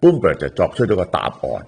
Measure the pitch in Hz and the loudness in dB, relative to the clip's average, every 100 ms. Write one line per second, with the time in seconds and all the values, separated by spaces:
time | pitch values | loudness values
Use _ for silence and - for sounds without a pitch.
0 | 170 156 82 73 71 - 85 - 117 101 | 2 4 0 0 -6 0 -2 0 0 0
1 | 87 76 - - 67 52 | 0 -2 -4 -6 -8 -8